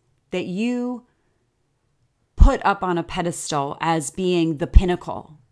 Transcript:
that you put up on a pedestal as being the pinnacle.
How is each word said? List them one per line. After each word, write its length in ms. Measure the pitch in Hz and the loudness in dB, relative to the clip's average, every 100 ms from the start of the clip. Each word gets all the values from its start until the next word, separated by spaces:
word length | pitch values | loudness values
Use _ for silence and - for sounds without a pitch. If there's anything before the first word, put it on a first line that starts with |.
| _ _ _ | _ _ _
that 140 | 180 185 | -8 -6
you 600 | 180 233 247 247 247 - _ _ _ _ _ _ _ _ _ _ _ _ - | -4 -4 -4 -6 -8 -14 _ _ _ _ _ _ _ _ _ _ _ _ 6
put 280 | 277 262 | 6 6
up 200 | - 196 | 0 -2
on 140 | 185 175 | -2 -4
a 40 | |
pedestal 760 | 165 185 175 165 - 151 139 - | -4 -6 -6 -6 -8 -6 -6 -6
as 300 | 165 165 139 | -2 -2 -4
being 480 | - 185 180 165 147 | -6 -2 0 0 -2
the 80 | 151 | 4
pinnacle. 720 | - 185 175 - 92 - 156 _ | 6 6 -2 -6 -14 -14 -20 _